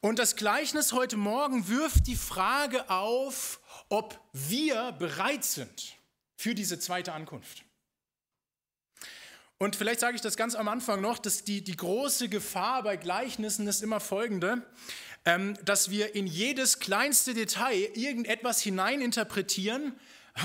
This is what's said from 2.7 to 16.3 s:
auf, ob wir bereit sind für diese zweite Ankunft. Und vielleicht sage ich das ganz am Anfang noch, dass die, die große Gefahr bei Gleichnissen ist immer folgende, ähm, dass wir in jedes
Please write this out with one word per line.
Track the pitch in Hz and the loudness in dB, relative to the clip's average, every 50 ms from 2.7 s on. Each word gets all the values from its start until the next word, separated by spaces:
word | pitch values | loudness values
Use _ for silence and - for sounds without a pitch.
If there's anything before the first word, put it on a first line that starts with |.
| 240 254 - - | -2 -4 -2 0
auf, | 190 185 196 220 240 254 269 277 247 - - - - - _ - - - - _ | 0 0 2 2 0 0 0 -2 -4 -6 -6 -8 -8 -10 _ -20 -20 -20 -4 _
ob | 190 214 220 - - - - _ | 0 0 0 -2 -12 -18 -20 _
wir | - 135 135 147 196 269 311 311 262 220 240 254 | -12 -8 -4 -2 0 2 2 2 2 2 0 -4
bereit | 190 139 175 165 135 156 190 247 294 277 - | -4 -4 -4 -4 -2 0 0 0 0 0 0
sind | - - - 127 - - - - - - - _ _ _ _ _ _ _ | -2 -2 -4 -6 -10 -10 -12 -12 -12 -14 -18 _ _ _ _ _ _ _
für | - - 214 233 | -4 -2 -2 -2
diese | 196 202 175 175 175 | 0 -2 -4 -4 -4
zweite | - - 180 180 180 180 | -4 -4 -4 -4 -4 -4
Ankunft. | 160 156 160 - 160 120 - - - - - _ _ _ _ _ _ _ _ _ _ _ _ _ _ _ _ _ _ _ _ _ _ _ _ _ _ - - - - - - - - - - _ _ _ | -6 -8 -10 -10 -12 -14 -14 -14 -18 -20 -20 _ _ _ _ _ _ _ _ _ _ _ _ _ _ _ _ _ _ _ _ _ _ _ _ _ _ -18 -18 -16 -16 -18 -18 -20 -20 -20 -20 _ _ _
Und | 190 208 196 | -2 0 0
vielleicht | - 208 214 233 233 | 0 0 0 2 2
sage | 233 240 247 | 2 0 0
ich | 220 | 0
das | - 220 - - | -2 -2 0 0
ganz | 220 240 233 | 0 0 0
am | - 214 208 | 0 0 0
Anfang | 214 247 247 - 208 196 | 0 -2 0 0 0 2
noch, | 190 220 240 - | 2 0 0 0
dass | - 208 185 - - | 0 -2 -2 0 0
die, | 208 202 202 | -2 -4 -2
die | 170 185 180 | -2 -6 -6
große | 151 180 175 190 233 277 277 - - 247 220 | -4 -2 0 0 0 2 0 0 0 0 0
Gefahr | 202 202 - - - 185 185 220 254 262 | -2 -2 -4 -2 -2 -2 0 0 0 0
bei | 208 214 202 | 0 0 -2
Gleichnissen | - - 175 180 208 254 262 - - 214 214 208 - 208 208 | -2 -2 -2 -2 0 -2 -2 -4 -4 -2 -2 -2 -2 0 0
ist | 202 - | 0 0
immer | 214 220 220 208 | 0 0 -2 -2
folgende, | 208 - 202 196 226 240 208 180 165 185 240 247 233 - - - - - - - - - - - _ | -2 -2 -2 0 0 0 0 0 2 2 0 0 -4 -8 -20 -18 -14 -14 -12 -12 -12 -14 -16 0 _
ähm, | 170 170 180 190 202 208 - - | 4 4 4 2 -2 -4 -2 0
dass | 196 202 196 - 185 | 2 4 4 2 2
wir | 190 208 208 214 208 | 2 0 -2 0 0
in | 208 196 | -2 -2
jedes | 185 | -2